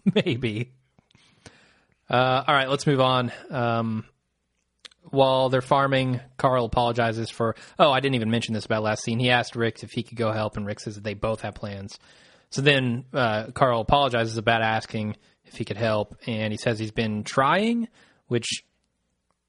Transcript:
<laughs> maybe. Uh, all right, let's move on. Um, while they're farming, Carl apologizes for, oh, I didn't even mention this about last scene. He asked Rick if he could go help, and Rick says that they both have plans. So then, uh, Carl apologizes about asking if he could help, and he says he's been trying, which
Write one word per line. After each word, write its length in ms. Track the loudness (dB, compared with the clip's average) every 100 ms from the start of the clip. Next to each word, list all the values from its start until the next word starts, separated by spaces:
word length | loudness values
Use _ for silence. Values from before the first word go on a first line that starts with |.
<laughs> 100 | 0
maybe. 580 | 0 0 -2 -4 -6 -8 _ _ _ _ _ _ _ -20 _ _ _ _ _ -2
Uh, 360 | 0 2 0 2
all 80 |
right, 140 | 2 2
let's 180 | 0 0
move 140 | 2
on. 320 | 4 2 -2 -6 -8
Um, 540 | -4 0 0 -2 -4 -8 _ _ _ _ _ _ _ -20 _ -4
while 380 | 4 4 6 4
they're 120 | 2
farming, 580 | 2 2 4 2 0 -2 -6 0
Carl 280 | 2 2
apologizes 680 | 2 0 0 2 0 0 -6
for, 240 | -2 -2 -4 -6 4
oh, 120 | 4
I 100 | 4
didn't 160 | 2 0
even 140 | 2
mention 240 | 0 0
this 100 | -4
about 180 | -2 0
last 200 | 0 -2
scene. 160 | -2 0
He 120 | 2
asked 260 | 2 0 -2
Rick 260 | -2 -4
if 80 | -10
he 100 | -8
could 160 | -8 -4
go 140 | -2
help, 240 | -2 -4 -4
and 100 | -8
Rick 140 | -8
says 160 | -10 -10
that 80 |
they 100 | -8
both 260 | -6 -4 -4
have 120 | -6
plans. 440 | -10 -12 -10 -14 -16 _ -20 -20 _ -10
So 120 | 0
then, 420 | 4 4 2 -2 -4
uh, 340 | -2 0 0 -4
Carl 280 | 0 2 2
apologizes 560 | 2 2 2 0 -2 -2
about 260 | 0 2
asking 540 | 2 -2 -4 -6 -6 -8 _ _
if 120 | _ -10
he 80 |
could 120 | -8 -2
help, 400 | 0 0 -2 -8 -8
and 260 | -4 -4
he 40 | -2
says 200 | -2 -2
he's 120 | -4
been 320 | -4 -2 -2
trying, 680 | -2 2 2 2 2 -2 -6 _ _ _ -4
which 380 | -4 -4 -8 _ _ _ _ _ _ _ _